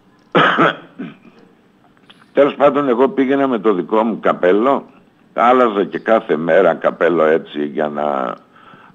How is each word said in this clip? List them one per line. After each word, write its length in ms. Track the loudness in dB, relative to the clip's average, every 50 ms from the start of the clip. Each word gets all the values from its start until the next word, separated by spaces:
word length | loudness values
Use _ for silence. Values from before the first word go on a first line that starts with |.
| _ _ _ _ _ _
<coughs> 420 | 0 0 2 2 2 0 0 0 -2 -6 -14 -20 -18 -16 -16 -16 -16 -20 _ -20 _ -20 _ _ _ _ _ _ _ _ _ _ _ _ _ _ -20 _ _ _ _
Τέλος 200 | 2 2 2 2
πάντων, 340 | 2 2 2 2 2 0 0
εγώ 180 | 2 2 0 0
πήγαινα 380 | 2 -2 0 0 0 0 0
με 120 | -2 -2 -2
το 140 | 0 0 0
δικό 300 | 0 -2 -2 -2 0 0
μου 160 | 0 -4 -2
καπέλο, 680 | -2 -2 -2 0 2 2 2 2 2 0 0 -2 -4 -10 _ _ _ _ _ _ _ _ _
άλλαζα 500 | 0 2 2 4 4 2 2 0 -2 -4
και 140 | -4 -6
κάθε 400 | -6 -2 0 0 0 0 -2 -4
μέρα 360 | -4 0 2 2 4 4 2 0
καπέλο 500 | 0 -4 -4 -2 0 -2 0 2 2 2
έτσι 420 | 2 2 0 -2 -6 -8 -8 -8
για 220 | -6 -4 -6 -6
να 480 | -4 -4 -6 -4 -4 -4 -4 -6 -8 -10 -12 -18 _ _ _ -20 -20 -20 -20 -20 -20